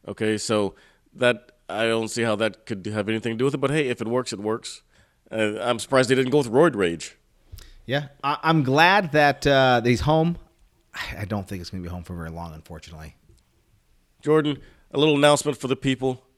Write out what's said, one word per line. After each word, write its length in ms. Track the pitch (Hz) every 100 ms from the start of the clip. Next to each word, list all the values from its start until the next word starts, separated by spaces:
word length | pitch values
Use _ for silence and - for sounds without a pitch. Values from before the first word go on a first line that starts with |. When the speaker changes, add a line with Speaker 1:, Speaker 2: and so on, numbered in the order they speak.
| -
Speaker 1:
Okay, 300 | 101 110 107
so 360 | - 107 101 - _ _ _
that, 380 | - 123 120 _ _ -
I 140 | 98 113
don't 220 | 113 110
see 160 | 120
how 120 | 117 107
that 280 | 110 - -
could 200 | 104 95
have 200 | 104 101
anything 260 | 110 113
to 40 | 113
do 80 | 135
with 80 |
it, 60 | 139
but 100 | 135
hey, 180 | 156 139
if 140 | 120
it 60 | 110
works, 260 | 123 123
it 60 | 101
works. 420 | 104 113 - - _ _ _ _ _
Uh, 280 | 110 107 107
I'm 160 | 120 117
surprised 320 | - 131 123
they 60 | 131
didn't 160 | 127
go 80 | 147
with 120 | 123
roid 240 | 120 170 113
rage. 400 | 90 82 - - _ _ _ - - - -
Speaker 2:
Yeah, 220 | 139 143 _
I, 160 | 139 147
I'm 220 | 160 160
glad 480 | 131 139 170 202 175
that, 340 | 151 147 135 143
uh, 360 | 135 131 123
he's 180 | 117 120
home. 380 | 147 160 170 170 - _ _ _ _ -
I, 240 | - -
I 60 | 98
don't 220 | 104 92
think 140 | 95
it's 80 | 87
gonna 140 | 92
be 60 | 87
home 140 | 87
for 120 | 85 87
very 160 | 82
long, 240 | 82 85 78
unfortunately. 600 | - 80 - 80 78 _ _ _ _ _ _ _ _ _ _ _
Speaker 1:
Jordan, 360 | 143 156 147 139 - _ _
a 60 | -
little 180 | 156 143
announcement 420 | 147 143 151 131
for 100 | 127
the 80 | 131
people. 500 | 139 123 131 123 _